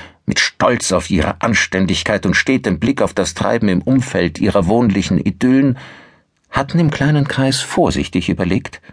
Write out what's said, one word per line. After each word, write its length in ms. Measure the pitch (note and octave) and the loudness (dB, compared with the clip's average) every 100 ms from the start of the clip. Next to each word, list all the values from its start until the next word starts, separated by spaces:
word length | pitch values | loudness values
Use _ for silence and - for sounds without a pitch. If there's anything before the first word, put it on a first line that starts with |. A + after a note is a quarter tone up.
| - _ - | -14 _ -6
mit 140 | - | -2
Stolz 520 | - - - A#2+ - | -2 0 0 0 0
auf 180 | F2+ - | -2 0
ihre 320 | E2+ D2+ D#2 | 0 0 -2
Anständigkeit 840 | A#2 G2+ - F#2+ F#2+ - - G#2 G2 | -2 0 -2 0 0 0 0 -2 0
und 100 | - | 0
stetem 440 | - C3 G#2 E2+ | 2 0 0 -2
Blick 220 | A#2+ C#3 | 0 0
auf 120 | G2 | 0
das 200 | - F2+ | 0 -4
Treiben 340 | - G2+ A#2 G#2 | -2 -2 0 2
im 140 | F2+ | 0
Umfeld 580 | - - - F#2 F2 D#2 | 2 0 0 -2 -2 0
ihrer 280 | G#2 G2+ E2+ | 0 2 2
wohnlichen 500 | A2+ A#2+ G2 F#2 F#2 | 2 2 0 0 0
Idyllen, 580 | - F2+ B2+ C3 C#3 B2+ - - - _ _ _ _ | 0 0 2 4 2 0 -6 -20 -20 _ _ _ _
hatten 280 | - C#3 E3 | -6 -2 2
im 120 | D#3+ | 0
kleinen 360 | - C#3 D3+ C#3 | 2 0 2 0
Kreis 320 | - C3+ C3+ | 0 0 0
vorsichtig 680 | - - C3+ C#2+ C#2+ F#2+ F2+ | -4 0 0 0 -2 -4 -2
überlegt 520 | F2+ F2+ F#2+ - - - | -2 0 -2 -4 -18 -20